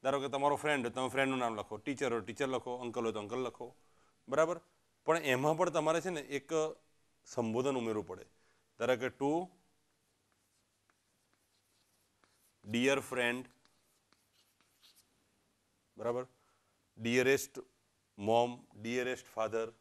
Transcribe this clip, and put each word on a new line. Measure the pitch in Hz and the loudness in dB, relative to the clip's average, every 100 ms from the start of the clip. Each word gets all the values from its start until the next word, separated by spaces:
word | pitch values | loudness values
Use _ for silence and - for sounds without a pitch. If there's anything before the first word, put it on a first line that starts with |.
ધારો | 131 139 | 0 0
કે | 135 | -2
તમારો | 139 143 143 | 0 0 0
ફ્રેન્ડ | 151 143 120 | 0 0 0
હોય, | |
તમે | 117 127 | -2 -2
ફ્રેન્ડનું | 127 135 131 | 0 0 2
નામ | 120 107 | -2 -2
લખો, | 101 107 | -6 -8
ટીચર | - 135 135 | -6 -4 -2
હોય, | 117 | -2
ટીચર | 101 110 139 | -6 -4 -2
લખો, | 127 127 123 | -2 -4 -8
અંકલ | 123 117 | -6 -4
હોય | 113 | -4
તો | 107 | -4
અંકલ | 104 123 | -6 -4
લખો, | 123 - 120 - _ _ _ _ - | -6 -8 -16 -16 _ _ _ _ -4
બરાબર? | 139 165 170 _ _ _ _ - | 2 2 0 _ _ _ _ 0
પણ | 160 | 2
એમાં | 151 127 143 160 | 4 4 4 2
પણ | 175 | 2
તમારે | 160 156 165 | 2 2 2
છે | 175 | 0
ને | 170 | -6
એક | 131 143 - 160 156 - _ _ _ _ - | -4 -6 -2 -2 -2 -4 _ _ _ _ -12
સંબોધન | - 117 110 127 135 | -4 -2 0 2 0
ઉમેરવું | 113 107 92 | 0 -2 -4
પડે. | 92 - _ _ _ _ _ | -12 -16 _ _ _ _ _
ધારો | 120 123 | 0 2
કે | 127 | 0
ટુ | - 139 156 180 _ _ _ _ _ _ _ _ _ _ _ _ _ _ _ _ _ _ _ _ _ _ _ _ _ _ _ _ _ _ _ 101 | -2 0 0 -4 _ _ _ _ _ _ _ _ _ _ _ _ _ _ _ _ _ _ _ _ _ _ _ _ _ _ _ _ _ _ _ -4
ડિયર | 113 127 135 | 2 4 2
ફ્રેન્ડ, | - 127 120 123 131 _ _ _ _ _ _ _ _ _ _ _ _ _ - _ _ _ _ _ _ _ _ _ _ - | 0 0 0 0 -6 _ _ _ _ _ _ _ _ _ _ _ _ _ -20 _ _ _ _ _ _ _ _ _ _ -6
બરાબર? | 110 120 127 _ _ _ _ _ _ - | -4 -2 -6 _ _ _ _ _ _ -6
ડિયરેસ્ટ | 113 123 127 139 - - - _ _ _ _ - | 2 4 6 4 2 -10 -16 _ _ _ _ -6
મોમ, | 101 117 120 123 - 107 | 2 4 4 -2 -16 -12
ડિયરેસ્ટ | 110 123 123 127 - | -4 -2 -2 -4 -8
ફાધર | - 110 110 113 113 | -4 -2 -2 -4 -8